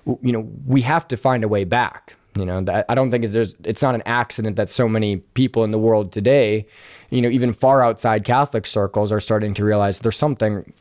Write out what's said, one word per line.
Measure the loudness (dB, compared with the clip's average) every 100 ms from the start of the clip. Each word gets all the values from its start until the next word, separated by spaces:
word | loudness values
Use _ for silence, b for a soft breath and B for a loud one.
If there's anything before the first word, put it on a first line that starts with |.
| -8
w-, | -4 -2
you |
know, | -2 -6 -12 0
we | 0
have | 2 -2 -2
to | -2
find | 0 0
a | 0
way | 0 0
back. | 0 -2 -6 -20 -20 _ -6
You | -4
know, | -2
that, | -2 -2 0
I | 0
don't | 0
think | 0
it's, | 0
there's, | 0 -2 -4
it's | -8 -2
not | 0 -2
an | -2
accident | -2 -2 -4 -4 -2
that | -4
so | 0 0
many | 0 0 -2
people | -4 -2 0 0
in | 0
the | 2
world | 2 2 0
today, | -2 2 4 4 0 -4 B B B B
you | 0
know, | 2
even | 2 0
far | 2 4 4
outside | 4 2 0 0 2
Catholic | 0 2 -2 -4
circles | -2 -2 0 0
are | -2
starting | 0 -2 0
to | -2
realize | 0 2 0 0
there's | -4 0
something | -2 0 -2 -2 -8 -10